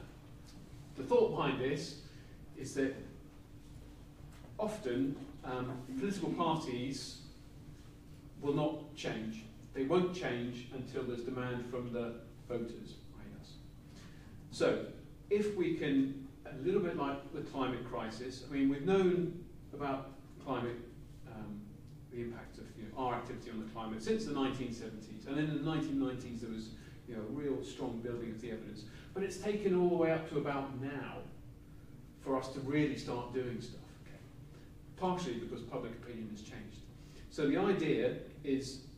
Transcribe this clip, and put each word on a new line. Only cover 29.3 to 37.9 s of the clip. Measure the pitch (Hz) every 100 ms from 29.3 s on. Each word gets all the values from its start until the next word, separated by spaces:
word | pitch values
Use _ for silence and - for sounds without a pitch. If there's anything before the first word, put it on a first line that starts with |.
| -
taken | 214 208 196 180
all | 175
the | 170
way | 160
up | 160 -
to | 147
about | - 139 135 123
now | 135 139 113 - - - - - - - - - - -
for | 139 131
us | -
to | 135
really | 131 151 139 117
start | - 123 120
doing | 127 123 110
stuff, | - - - - -
okay? | - - - - - - - - -
Partially | 185 180 131 113
because | 113 117
public | 113 131 117
opinion | 117 120 113 107
has | 104
changed. | - 120 104 - - - - - -
So | - 143
the | 170
idea | 202 - -